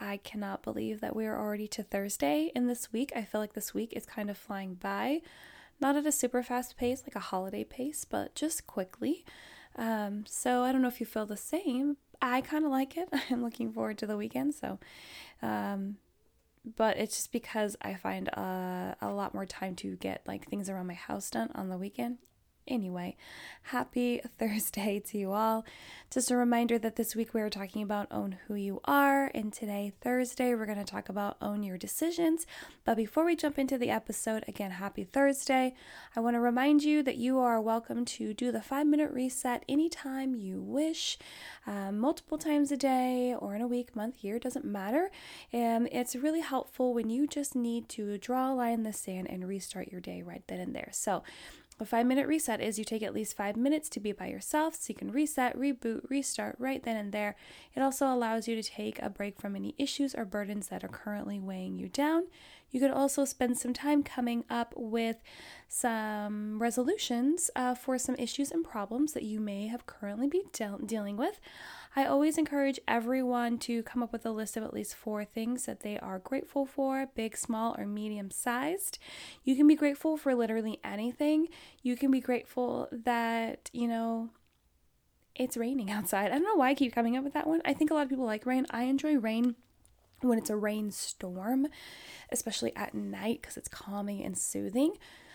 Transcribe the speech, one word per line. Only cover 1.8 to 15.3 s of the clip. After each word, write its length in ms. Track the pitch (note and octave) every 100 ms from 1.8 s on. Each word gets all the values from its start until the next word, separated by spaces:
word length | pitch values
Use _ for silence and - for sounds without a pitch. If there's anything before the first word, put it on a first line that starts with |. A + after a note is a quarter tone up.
Thursday 680 | G3+ G3+ G3+ - C#4+ D4+ D#4+ -
in 100 | B3
this 240 | A#3+ -
week. 220 | A3+ C#4
I 100 | B3
feel 180 | G#3 G#3+
like 100 | G#3+
this 220 | - -
week 180 | G3 A3+
is 120 | A3 -
kind 240 | - G#3
of 80 | G3+
flying 380 | - G3 F#3+ F3+
by, 440 | G3 G3 A3+ D#4 - - - - - -
not 140 | C#4 C#4+
at 100 | D4
a 60 |
super 300 | - B3 B3
fast 360 | A#3+ B3 B3+ -
pace, 240 | B3 B3+
like 100 | -
a 60 | -
holiday 420 | - F#3+ F#3+ G3+
pace, 440 | G#3+ - C4 D4+ -
but 280 | A3 -
just 320 | - D4+ - -
quickly. 600 | - F#3 - A3+ F4 - - - - - -
Um, 480 | A3+ A3 G#3 G#3 G#3+
so 360 | - B3+ B3
I 100 | B3+
don't 80 | C4
know 80 | B3+
if 100 | B3
you 60 |
feel 220 | A3 A3 G#3+
the 100 | G3+
same. 600 | - D#4 G4 B3 C#4+ C#4+ _ -
I 180 | B3+ B3+
kinda 300 | C4 D4+ D#4
like 260 | C4 C4+ -
it. 140 | F4+
<laughs> 180 | C#4 -
I'm 120 | A#3+
looking 280 | A#3 - A3+
forward 280 | A3 A3 G#3+
to 80 | G#3+
the 100 | G#3
weekend, 380 | A3 B3 C#4
so, 240 | D4 - G3 - - - - -